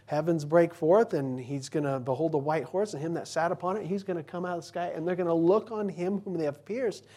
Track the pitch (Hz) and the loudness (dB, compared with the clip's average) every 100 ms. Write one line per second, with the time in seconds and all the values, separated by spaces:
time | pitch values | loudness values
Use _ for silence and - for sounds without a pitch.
0 | - 151 165 165 147 170 170 - 156 202 | -6 -2 2 0 4 4 4 2 4 6
1 | 226 156 135 127 123 143 135 160 143 135 | 6 0 -2 -6 -6 -6 -4 -2 0 -2
2 | 127 131 160 151 143 156 120 185 208 143 | -2 0 0 0 0 -2 -2 -2 -2 -4
3 | 165 165 - 160 170 180 175 208 160 196 | -4 -4 -4 -2 -2 -2 -2 -4 -2 -4
4 | 190 175 156 175 180 175 - 175 175 165 | -4 -6 -6 -6 -4 -6 -6 -6 -6 -4
5 | 165 180 175 165 165 214 220 214 202 160 | -2 0 2 4 6 4 2 -4 -4 -2
6 | 180 202 202 170 151 139 - 233 233 - | -2 -2 -4 -2 -2 -4 -6 -4 -4 -4
7 | - | -12